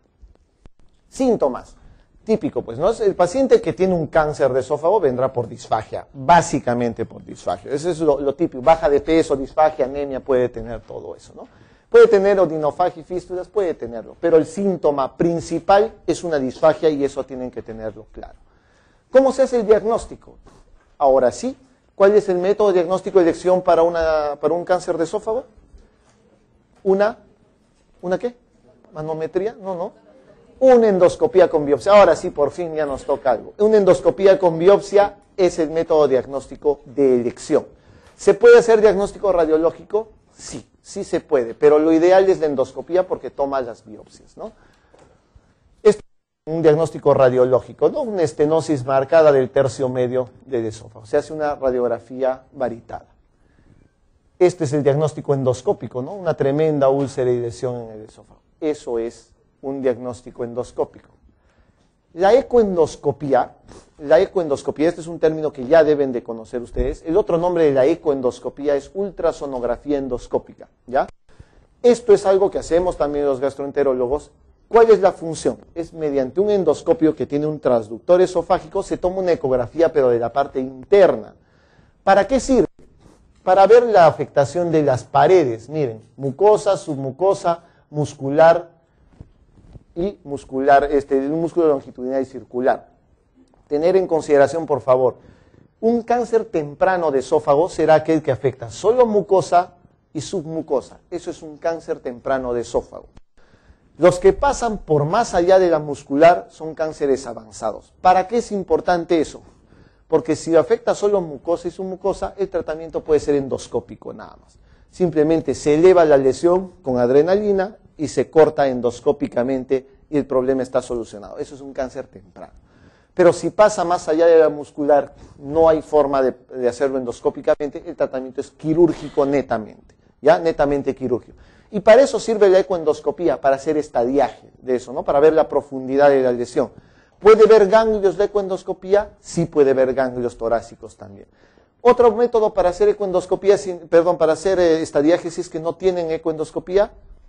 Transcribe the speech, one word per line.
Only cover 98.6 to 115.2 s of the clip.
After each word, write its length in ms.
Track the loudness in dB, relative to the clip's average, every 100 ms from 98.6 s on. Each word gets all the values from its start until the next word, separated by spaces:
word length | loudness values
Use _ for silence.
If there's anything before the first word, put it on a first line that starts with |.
| -14
solo 360 | -6 0 2 2
mucosa 720 | 2 0 0 2 0 0 _ _ _ _
y 80 | -14
submucosa. 800 | -8 -8 -8 -10 -4 -4 -6 -20 -14
Eso 220 | -14 -12
es 100 | -14
un 140 | -16 -10
cáncer 440 | -8 -8 -10 -10
temprano 500 | -10 -10 -6 -6 -4
de 100 | -6
esófago. 460 | -6 -6 -8 -16 -20 -20 _ _ _ _ _ _ _ 2
Los 220 | 2 4
que 140 | 0
pasan 460 | 2 -2 -2 -6 -6
por 260 | -4 -2 -2
más 280 | -2 -2
allá 260 | -2 2 4
de 100 | 4
la 100 | 0
muscular 680 | -4 -12 -4 4 4 4 -2
son 260 | -16 -14 -8
cánceres 500 | -8 -4 -2 -2 -4
avanzados. 680 | -16 -18 -10 -8 -8 _ _
¿Para 260 | 2 2 0
qué 120 | -4
es 120 | -4
importante 680 | -8 -2 -2 0 -2 0 -2
eso? 220 | -2 -8 -20 _ _ _ _ _ -2
Porque 260 | -2 0 -6
si 220 | 0 0
afecta 360 | 2 -2 -2
solo 280 | -2 0 -2
mucosa 480 | -4 -10 -6 -6 -6
y 20 |
submucosa, 640 | -10 -12 -8 -6 -6 -8 -8
el 140 | -6
tratamiento 520 | -6 -8 -10 -10 -8
puede 200 | -2 -2
ser 140 | 0 -2
endoscópico 760 | -2 -8 -8 -10 -10 -16 -16
nada 240 | -16 -18 -20
más. 180 | _ _ _ _ _
Simplemente 640 | -4 -2 0